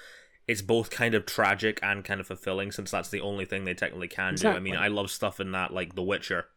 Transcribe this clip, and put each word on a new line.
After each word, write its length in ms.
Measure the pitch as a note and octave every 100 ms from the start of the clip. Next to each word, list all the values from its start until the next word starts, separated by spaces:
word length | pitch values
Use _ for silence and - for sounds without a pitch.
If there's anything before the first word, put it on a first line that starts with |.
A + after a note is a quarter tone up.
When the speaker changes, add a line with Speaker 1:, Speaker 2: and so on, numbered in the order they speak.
| - - - _ -
Speaker 1:
it's 160 | A2
both 280 | F#2+ A#2 A2
kind 240 | - A#2
of 120 | A2 -
tragic 540 | - G2+ G2+ A2 G#2+
and 220 | G2+ G2+
kind 160 | F#2+ G2
of 60 | F2+
fulfilling, 420 | F#2 - F#2+ G2+
since 200 | - G2
that's 160 | G2 E2+
the 120 | G2+
only 220 | G2+ G2+
thing 200 | F#2 G2
they 100 | F#2+
technically 320 | F2+ F#2 F2+ F2
can 280 | - F#2+ F2
do. 100 | G#2+
I 120 | F2+
mean, 140 | F#2+
Speaker 2:
Exactly. 100 | F#2
Speaker 1:
I 40 | G#2
love 220 | G#2 G2
stuff 300 | - G#2 -
in 100 | F#2+
that, 200 | F#2 F#2
like 220 | F#2 F2 F#2
The 60 |
Witcher. 460 | F#2 G2+ - F2+ -